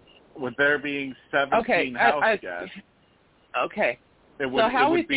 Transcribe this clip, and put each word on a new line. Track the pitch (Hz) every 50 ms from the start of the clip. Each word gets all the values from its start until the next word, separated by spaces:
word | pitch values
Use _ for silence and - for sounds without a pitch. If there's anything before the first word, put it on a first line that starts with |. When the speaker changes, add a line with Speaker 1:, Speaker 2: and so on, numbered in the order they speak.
| _ _ _ _ _ _ - 160
Speaker 1:
with | 131 123 120 -
there | 143 143 147 143
being | 135 143 143 143 139 135 123 - _ _
seventeen | - 143 139 135 190 226
Speaker 2:
Okay, | 226 233 214 175 143 131 123 -
I, | - 143
Speaker 1:
house | 147 147 185
Speaker 2:
I, | 220 214
Speaker 1:
guests, | - - 90 87 87 - 190 - 196 - _ _ _ _ _ _ _ _ _ _ _ _ _ - 123 135
Speaker 2:
okay. | 170 - 208 185 131 - - _ _ _ _ _ _ _ -
Speaker 1:
it | 139
would, | 131 - 262 220
Speaker 2:
So | 233
how | 247 254 262 294
Speaker 1:
it |
would | 339
Speaker 2:
we | 349 330
Speaker 1:
be, | - 277